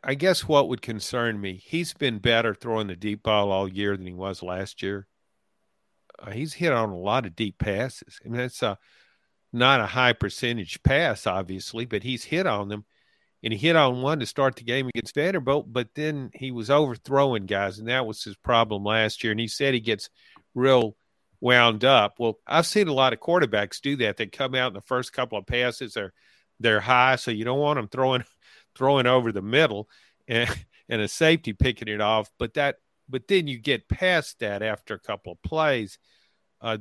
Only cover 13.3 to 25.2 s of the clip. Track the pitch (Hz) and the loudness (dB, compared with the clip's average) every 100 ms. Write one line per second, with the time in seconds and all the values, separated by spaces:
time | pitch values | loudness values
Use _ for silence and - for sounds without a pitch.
13.3 | _ 113 107 156 165 139 123 131 156 120 | _ -8 -2 2 4 4 2 -2 -2 -4
14.3 | - 135 - 117 127 131 117 110 - 165 | 0 0 0 -4 -4 -4 -6 -6 -4 -2
15.3 | 185 131 143 - 117 117 - 151 147 127 | -2 0 0 -2 -4 -6 -6 -6 -6 -10
16.3 | - 131 120 110 147 147 117 - 139 139 | -12 -10 -8 2 4 4 -2 -2 2 2
17.3 | 113 95 98 98 98 110 131 113 110 - | 0 -2 -2 -2 -4 -4 -2 -2 -6 -12
18.3 | 98 - 117 113 104 101 110 107 - 113 | -10 2 4 4 0 0 2 0 0 -4
19.3 | 107 113 - 139 127 110 107 - _ _ | -2 -4 -2 0 0 0 -4 -6 _ _
20.3 | _ _ 127 131 127 113 - _ _ _ | _ _ 0 4 6 4 -2 _ _ _
21.3 | _ 123 123 117 107 127 131 104 - 117 | _ 4 6 6 4 4 6 4 0 -4
22.3 | 107 - 156 165 214 185 135 131 113 - | -4 0 0 2 2 2 2 2 0 0
23.3 | 180 139 104 101 - 139 143 110 - 104 | 2 2 0 -2 -4 -6 -2 -2 -2 -6
24.3 | - 131 131 127 98 - 127 123 - | -4 -4 -2 -2 -2 -2 -4 -4 -4